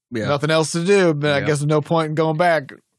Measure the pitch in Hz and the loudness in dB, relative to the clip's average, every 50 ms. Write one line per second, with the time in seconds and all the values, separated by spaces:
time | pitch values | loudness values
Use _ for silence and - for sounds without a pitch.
0 | _ _ 123 113 107 135 143 135 151 156 160 160 156 - - 170 170 190 202 196 | _ _ -8 -6 -2 -2 -2 0 0 0 0 0 0 -2 -4 -4 0 2 2 4
1 | 180 165 151 143 147 147 143 139 - 151 151 143 147 151 156 151 143 - 170 165 | 4 2 2 0 -2 -2 -2 0 0 -2 -2 -2 0 0 0 0 0 0 -2 0
2 | 160 156 156 160 160 160 156 156 180 175 165 151 131 - - - _ _ _ | 0 -2 -2 -2 -2 -2 0 2 2 2 2 0 -2 -8 -20 -20 _ _ _